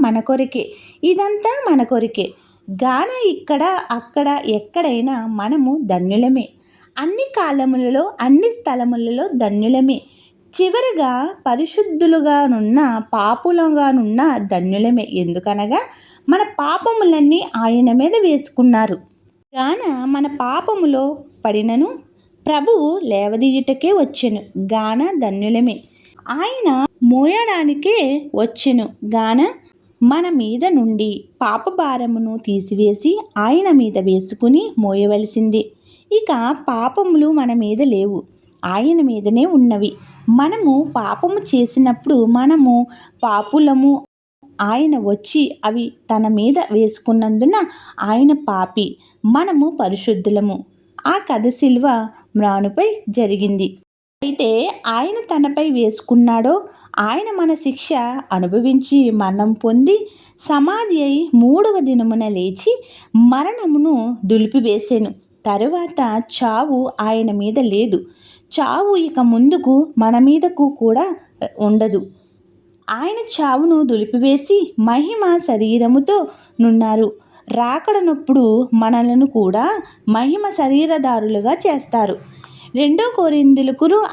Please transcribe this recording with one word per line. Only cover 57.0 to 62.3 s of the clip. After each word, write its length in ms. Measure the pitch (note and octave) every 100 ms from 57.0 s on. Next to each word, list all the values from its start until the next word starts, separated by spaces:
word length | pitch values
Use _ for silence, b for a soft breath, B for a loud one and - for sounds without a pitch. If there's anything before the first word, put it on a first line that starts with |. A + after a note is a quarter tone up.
| G#3 C#4 A4 G4
మన 140 | E4
శిక్ష 340 | D#4+ C#4 C4 - C#4+ A#3+ C4 -
అనుభవించి 800 | F#3 F3+ G3+ B3 C4+ C4 C#4 B3
మరణం 420 | A3 F#3+ G3 G#3+
పొంది 560 | A3 A#3 A#3 C#4+ G#4 G4+ B B -
సమాధి 600 | - D4 D4 G#4+ A4 D#4+
అయి 280 | C#4 C#4 E4
మూడవ 460 | B3 A#3+ D#4+ G#4+ G4
దినమున 480 | C4+ B3 A3+ A3+
లేచి 540 | A3